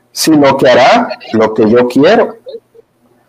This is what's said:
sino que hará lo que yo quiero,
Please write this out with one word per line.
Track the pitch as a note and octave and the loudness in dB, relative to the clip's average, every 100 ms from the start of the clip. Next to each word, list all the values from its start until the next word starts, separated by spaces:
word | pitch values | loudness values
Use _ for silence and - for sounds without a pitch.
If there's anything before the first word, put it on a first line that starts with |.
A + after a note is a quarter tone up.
| _ | _
sino | - - D3+ C#3 B2+ | -6 -2 2 2 2
que | C3+ | 2
hará | A#2+ D3 A#3+ - - - | 2 2 2 -2 -10 -8
lo | A2 A2 - | -4 -2 -2
que | G#2+ | 0
yo | A#2+ B2 | 0 0
quiero, | C3+ D#3+ A3+ - - - - _ _ _ _ _ _ | 0 2 2 -2 -8 -20 -20 _ _ _ _ _ _